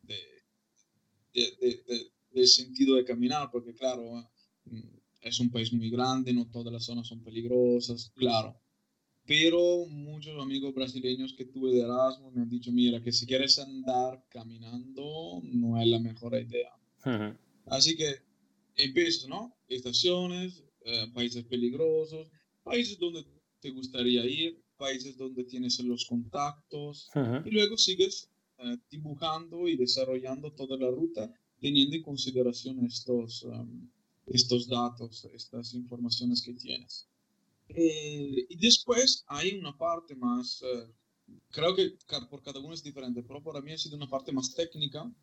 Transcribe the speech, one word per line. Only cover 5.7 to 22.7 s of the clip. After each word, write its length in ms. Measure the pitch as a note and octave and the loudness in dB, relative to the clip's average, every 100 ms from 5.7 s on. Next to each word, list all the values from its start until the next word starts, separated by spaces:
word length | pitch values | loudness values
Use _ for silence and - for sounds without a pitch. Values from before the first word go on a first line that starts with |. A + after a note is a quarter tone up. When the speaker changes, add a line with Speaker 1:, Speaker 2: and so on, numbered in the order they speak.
Speaker 1:
muy 160 | A#2 A2+ | 0 0
grande, 440 | A#2 B2+ C3 C3 | 2 2 2 2
no 160 | B2 A#2 | 0 0
todas 220 | A#2 A#2 | -6 -8
las 120 | A#2 A#2 | -8 -6
zonas 220 | A#2+ A2+ | -6 -8
son 160 | A#2 | -12
peligrosas, 880 | A2+ A2+ A#2+ B2 B2 A#2+ A#2+ A#2+ - - | -10 -8 2 4 6 4 2 -6 -8 -2
claro. 440 | B2+ A#2 A2 - _ _ _ _ _ _ - | 2 2 0 -10 _ _ _ _ _ _ 0
Pero 600 | D3+ E3 E3+ F3 F3 E3+ | 6 6 6 6 4 0
muchos 540 | D3 D3 D3+ D3+ D3+ | -8 -10 -12 -12 -8
amigos 320 | C3+ C#3 C#3 | -4 -4 -2
brasileños 600 | C3 B2+ B2+ B2+ B2+ C3 - | -4 -4 -2 -2 -2 -4 -8
que 80 | B2+ | -12
tuve 260 | C3+ C3 | -2 4
de 80 | B2 | 6
Erasmus 520 | A#2+ B2 C3 C3 C3+ | 4 4 2 2 -6
me 80 | B2+ | -2
han 60 | A#2 | -2
dicho, 220 | B2 A#2+ | -2 2
"Mira, 300 | B2 B2 A#2 | 6 6 4
que 80 | A#2 | 0
si 140 | A#2 A#2+ | -2 2
quieres 320 | C3 C3+ D3 | 2 4 2
andar 680 | C3+ C3+ B2+ B2+ B2+ C3 _ | 0 -6 0 2 0 -4 _
caminando, 1120 | A#2+ A2+ A2+ A2+ A#2+ B2+ C3+ C#3+ D#3 E3+ F3 | -16 -14 -14 -10 -10 -10 -10 -10 -8 -8 -8
no 380 | D3+ B2 A#2 A#2 | -2 2 4 6
es 60 | A#2 | 6
la 120 | A#2 | 6
mejor 340 | A#2 A#2 A#2 A#2 | 2 -4 -4 -4
idea". 320 | A#2 A#2+ B2 _ _ _ C3+ | -2 -4 -4 _ _ _ -2
Speaker 2:
Ujú. 300 | A2+ G#2+ A#2 _ _ - | 0 -2 -6 _ _ -4
Speaker 1:
Así 280 | C3+ D3+ D#3+ | 2 4 4
que 200 | D3+ C3+ _ _ _ _ _ - | -2 -4 _ _ _ _ _ 0
empiezas, 520 | C#3 C3+ E3+ D3 B2+ | 2 4 2 0 -4
¿no? 300 | E3+ A#3+ _ _ | -10 -10 _ _
Estaciones, 960 | B2+ B2+ B2 F3+ F3+ F3+ F3+ F#3 F#3 _ _ A2+ | -6 -2 2 2 2 0 -4 -6 -10 _ _ -6
eh, 220 | A#2 A2 | -6 -4
países 300 | B2 A#2+ A#2+ A#2 | -2 -2 -4 -4
peligrosos, 840 | B2 A#2+ C3+ D#3+ D#3 D#3 D#3+ D#3+ _ _ _ | 0 0 4 4 4 2 -6 -14 _ _ _
países 340 | - | -2